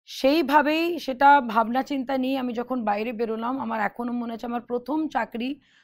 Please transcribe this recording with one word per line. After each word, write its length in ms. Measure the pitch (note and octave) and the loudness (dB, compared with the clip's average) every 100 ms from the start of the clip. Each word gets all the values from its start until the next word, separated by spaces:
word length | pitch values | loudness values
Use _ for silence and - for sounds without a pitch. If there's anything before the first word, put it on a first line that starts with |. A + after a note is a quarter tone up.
| - | -18
সেইভাবেই 960 | - C4+ D#4 C4+ D4 C#4 D#4+ E4+ E4+ | 0 2 4 4 4 4 2 0 -4
সেটা 420 | - B3+ C#4 C#4+ | -6 4 6 6
ভাবনা 420 | B3 G#3+ A3+ B3 | 6 0 2 0
চিন্তা 340 | C4 C#4 B3+ C4+ | -2 -4 -2 -2
নিয়ে 220 | B3+ C4+ | 0 -2
আমি 140 | B3+ | -2
যখন 320 | A#3 A#3+ B3+ G#3+ | -4 -4 -2 -2
বাইরে 260 | G#3 A3 | -2 -2
বেরোলাম, 480 | A3 A3+ A3 A#3 C4+ | -4 -4 -4 -4 -4
আমার 220 | A3+ A3+ | -4 -2
এখনো 300 | G3+ - A#3+ | -2 -4 -6
মনে 220 | A#3+ A#3 | -6 -6
আছে 120 | A3+ A#3+ | -8 -6
আমার 160 | A#3+ | -6
প্রথম 460 | A#3 A#3+ B3 D#4 D#4 | -4 -6 -2 -4 -2
চাকরি 520 | B3 A3 A#3 B3 D4 _ _ | -2 -4 -4 -6 -8 _ _